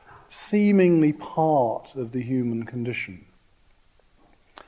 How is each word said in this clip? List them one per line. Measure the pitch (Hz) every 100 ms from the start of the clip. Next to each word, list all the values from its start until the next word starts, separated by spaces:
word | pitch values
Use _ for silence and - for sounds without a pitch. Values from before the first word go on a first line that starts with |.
| _ - -
seemingly | - - 208 208 196 180 165 151
part | 151 - - 160 147 113 107 -
of | 135 113
the | 127
human | 117 131 120 117 110
condition. | 120 120 113 - 90 - _ _ _ _ _ _ _ _ _ _ _ _ -